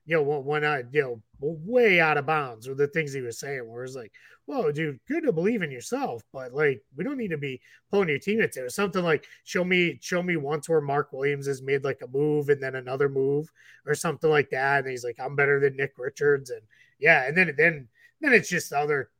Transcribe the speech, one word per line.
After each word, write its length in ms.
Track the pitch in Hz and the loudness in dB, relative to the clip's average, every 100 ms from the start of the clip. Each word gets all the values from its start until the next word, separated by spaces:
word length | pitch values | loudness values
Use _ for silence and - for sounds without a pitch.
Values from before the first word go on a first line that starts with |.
| - | -2
you 100 | 160 | 0
know, 60 | |
went, 220 | 143 147 135 | 2 -2 -2
went 180 | 151 | 0
out, 220 | 151 143 120 | 0 -2 -2
you 80 | 147 | 0
know, 200 | 135 113 - - | 0 -4 -14 -8
w-, 180 | 139 160 170 | -6 -6 -2
way 340 | 247 233 180 | 4 6 6
out 180 | 160 147 | 4 2
of 80 | 139 | 0
bounds 400 | 156 135 110 120 | -2 -2 -8 -8
with 80 | 135 | -2
the 100 | 143 | -2
things 240 | 165 147 | -2 -4
he 100 | 135 | -6
was 160 | 120 113 | -8 -10
saying, 280 | 135 123 113 | -10 -10 -10
where 160 | 117 | -12
it's 120 | 131 131 | -12 -12
like, 160 | 107 _ - _ - | -16 _ -20 _ -8
"Whoa, 260 | 285 165 | -2 -2
dude, 260 | 147 160 131 - | -2 -4 -6 -6
good 160 | 320 | -2
to 80 | 311 | 0
believe 300 | 160 185 240 | 0 0 0
in 100 | 160 | -2
yourself, 500 | 123 - 254 247 - - | -8 -8 -6 -4 -8 -12
but, 200 | 139 123 | -14 -8
like, 300 | 131 151 123 _ 135 | 0 0 0 _ -8
we 80 | 202 | -6
don't 120 | 285 | -6
need 120 | 214 | -6
to 80 | 151 | -6
be 240 | 143 127 _ _ _ | -6 -10 _ _ _
pulling 200 | 202 185 | 0 2
your 100 | 139 | 0
teammates." 380 | - 220 170 - | 0 0 0 -2
It 60 | |
was 120 | 123 - | -8 -4
something 260 | 202 185 | -2 0
like, 220 | 175 151 - - - | 2 2 0 -20 -6
"Show 180 | 190 | -2
me, 340 | 180 185 175 139 | 2 2 2 -2
show 200 | - 180 | -4 -2
me 140 | 180 165 | 0 -2
once 320 | 139 156 143 | -2 -4 0
where 140 | 160 | 0
Mark 320 | 143 143 147 | 2 0 -2
Williams 340 | 131 139 143 139 | -2 -2 -2 -4
has 140 | 131 | -4
made, 240 | 135 139 135 | -2 0 0
like, 160 | 135 | -6
a 40 | 123 | -4
move 420 | 135 151 151 139 | 0 2 2 2
and 120 | 139 | 2
then 140 | 135 131 | 0 -6
another 320 | 127 135 143 | -4 0 0
move 420 | 135 135 143 156 _ - - - | 2 0 0 -4 _ -20 -10 -4
or 80 | 147 | -2
something 340 | 175 143 160 | -2 0 2
like 200 | 151 139 | 4 2
that." 340 | 135 139 143 | 0 2 2
And 80 | 131 | 0
he's 140 | 127 123 | -6 -8
like, 140 | 117 | -8
"I'm 160 | 131 143 | -4 2
better 240 | 143 139 | 4 4
than 160 | 139 131 | 2 2
Nick 160 | 139 - | -4 -6
Richards." 520 | 143 - 147 143 123 | -10 -2 2 2 -2
And 120 | 117 - _ _ _ | -14 -14 _ _ _
yeah, 260 | 151 156 131 | 4 4 4
and 100 | 165 | 2
then, 180 | 175 135 | 2 4
then, 300 | 165 151 123 _ _ _ | 2 2 -8 _ _ _
then 140 | 302 | 2
it's 160 | 233 - | 4 4
just 240 | 175 - | -4 -2
other 360 | 143 147 143 123 | -2 0 -2 -4